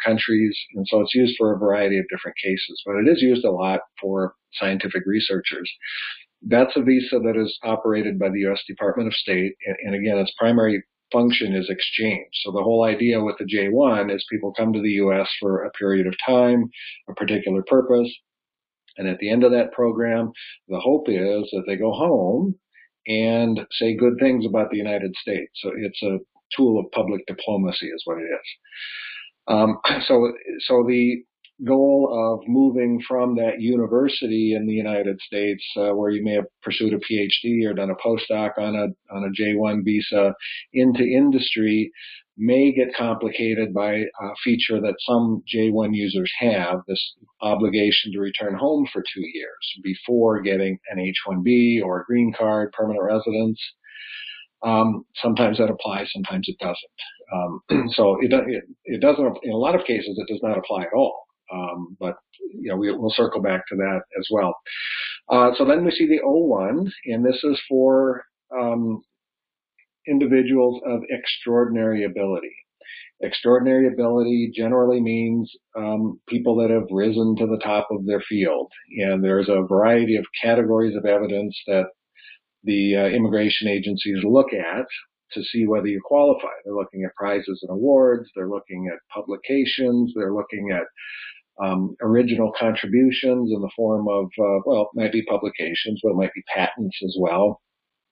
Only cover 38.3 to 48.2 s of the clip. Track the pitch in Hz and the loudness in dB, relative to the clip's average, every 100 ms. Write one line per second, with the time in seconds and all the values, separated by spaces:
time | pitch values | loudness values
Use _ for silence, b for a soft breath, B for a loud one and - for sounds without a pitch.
38.3 | 107 104 107 104 104 101 95 - 98 98 | -2 -2 -2 -4 -2 -4 -6 -12 -8 -6
39.3 | 98 104 104 107 107 98 107 104 104 98 | -2 0 0 0 0 0 0 0 2 2
40.3 | 98 B B B 127 127 120 123 127 143 | 0 B B B 2 2 4 2 4 4
41.3 | 131 127 113 107 107 107 - B B B | 2 0 0 0 2 -2 -6 B B B
42.3 | - 113 127 139 131 127 - 117 107 113 | -4 2 4 4 4 0 0 -2 -2 -4
43.3 | - 113 110 107 95 104 107 110 - 98 | -2 -2 0 -2 -2 -2 -2 -4 -8 -12
44.3 | 104 127 120 - 110 104 92 - 120 117 | -6 0 0 0 0 0 -2 0 2 2
45.3 | 107 - 117 110 107 107 104 101 98 180 | -2 -4 0 2 2 0 0 -2 -2 -4
46.3 | - 120 107 175 185 190 185 - - - | -2 0 0 0 -4 -4 -6 -6 -12 -20
47.3 | _ 107 104 107 107 104 - 107 98 | _ -2 0 2 2 2 2 0 -4